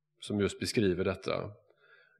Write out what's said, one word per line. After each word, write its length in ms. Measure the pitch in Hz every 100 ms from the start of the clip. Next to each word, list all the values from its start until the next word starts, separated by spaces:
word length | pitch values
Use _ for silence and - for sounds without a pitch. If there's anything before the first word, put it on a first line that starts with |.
| _ _
som 200 | - 104
just 200 | 95 -
beskriver 440 | 92 - 101 87
detta. 460 | 95 92 - 90 87 - _ _ _ - _